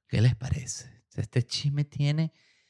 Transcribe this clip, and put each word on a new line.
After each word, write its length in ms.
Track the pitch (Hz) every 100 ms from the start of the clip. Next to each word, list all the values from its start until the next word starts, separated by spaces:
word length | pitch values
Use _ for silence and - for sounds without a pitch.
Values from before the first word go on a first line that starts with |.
| _
¿Qué 120 | -
les 160 | 123 -
parece? 680 | 131 - - - - - _
Este 280 | - 107 127
chisme 420 | - - 143 143
tiene 500 | 147 - 143 151 160 - _ _ _